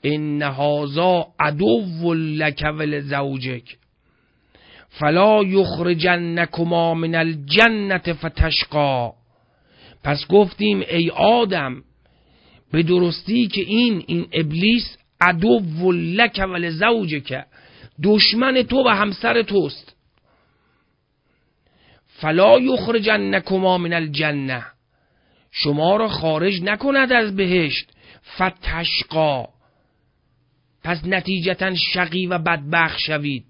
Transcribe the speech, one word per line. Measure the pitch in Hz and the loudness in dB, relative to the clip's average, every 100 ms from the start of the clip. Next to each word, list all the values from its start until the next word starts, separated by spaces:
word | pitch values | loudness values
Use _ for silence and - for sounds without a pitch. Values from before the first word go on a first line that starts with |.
ان | 143 151 151 147 | -2 -2 -2 -2
هذا | 147 135 147 147 147 143 180 180 160 _ | -4 -2 -2 0 -2 0 2 2 -2 _
عدو | 151 147 202 233 196 165 170 | -2 2 2 2 0 -4 -2
لک | 165 160 151 156 147 151 156 | 0 -2 -2 -2 -2 -4 -4
و | |
لزوجک | 156 147 143 139 139 135 127 123 - - _ _ _ _ _ _ _ _ - - - | -4 -4 -4 -4 -4 -6 -8 -10 -12 -20 _ _ _ _ _ _ _ _ -20 -20 -20
فلا | - 151 165 208 214 | -2 2 4 6 6
یخرجنکما | 196 190 180 165 175 170 175 175 170 170 170 - 170 170 170 | 4 2 2 0 -2 0 0 0 -2 -2 -4 -2 0 0 0
من | 165 165 | 0 -2
الجنة | 165 165 156 139 170 226 220 202 185 - | 0 -2 -4 -2 4 4 2 -2 -4 -4
فتشقا.» | 165 165 - 160 147 - 151 143 131 117 - _ _ _ _ _ _ - - | -6 -6 0 0 0 -2 0 0 0 -4 -8 _ _ _ _ _ _ -20 -10
پس | 147 147 - | -4 -4 4
گفتیم | 196 196 - 208 202 180 | 4 4 0 0 0 -2
ای | 170 170 | -2 -2
آدم، | - 190 240 226 180 139 131 - _ _ _ _ _ _ _ _ | 2 4 4 2 -2 -4 -8 -16 _ _ _ _ _ _ _ _
به | 156 | 0
درستی | 165 180 175 160 - 233 220 | 2 4 2 -2 -2 0 0
که | 202 | -2
این، | 180 214 240 196 147 | -2 0 0 0 -4
این | 170 175 | -6 -4
ابلیس | - 160 156 202 233 - - _ _ | -4 -4 0 2 2 -2 -16 _ _
«عدو | 175 170 208 240 180 156 185 | 0 2 2 2 0 -2 0
لک | 180 165 185 233 - 190 | 0 0 0 0 0 -6
و | 180 | -4
لزوجک»، | 170 160 214 233 185 151 - 131 - - - - - - | -6 -2 0 0 -2 -6 -6 -10 -12 -20 -20 -20 -20 -4
دشمن | 165 214 196 220 262 262 | 2 4 2 2 0 0
تو | 247 254 254 | 0 0 2
و | |
همسر | 202 208 190 233 233 | 2 0 -2 -2 0
توست. | 208 196 151 - - _ _ _ _ _ _ _ _ _ _ _ _ _ _ _ _ _ _ _ _ _ _ | 0 0 -2 -6 -20 _ _ _ _ _ _ _ _ _ _ _ _ _ _ _ _ _ _ _ _ _ _
«فلا | - 156 160 202 240 | -8 -2 4 6 6
یخرجنکما | 254 262 190 233 208 214 196 196 - 190 185 180 | 6 0 0 0 2 0 0 -2 -2 0 2 0
من | 170 | 0
الجنة»، | 170 160 143 156 147 135 123 - _ _ _ _ _ _ _ _ - | -2 -4 -2 -2 -2 -4 -6 -10 _ _ _ _ _ _ _ _ -4
شما | 147 147 165 208 | -2 2 2 2
را | 220 | 0
خارج | 180 160 156 180 196 | -2 -2 0 0 0
نکند | 185 214 277 277 262 | -2 -2 0 2 4
از | 247 214 196 | 2 2 0
بهشت. | 185 180 156 - - _ - - - - | 0 2 0 -4 -10 _ -20 -20 -20 -4
«فتشقا»، | 185 - - 165 170 - - 156 156 135 - _ _ _ _ _ _ _ _ _ _ _ _ _ | -4 -2 -6 -4 -4 -4 -4 0 0 0 -6 _ _ _ _ _ _ _ _ _ _ _ _ _
پس | 165 170 | -6 -6
نتیجتاً | 170 190 180 190 175 180 190 | -2 -2 -2 -2 -2 -2 -2
شقی | 180 - 185 175 175 185 | -2 -2 -2 -2 -2 -2
و | 175 | -2
بدبخت | 160 170 143 165 160 - | 0 -2 0 0 0 -2
شوید. | - 156 147 135 - | -4 -4 -4 -6 -10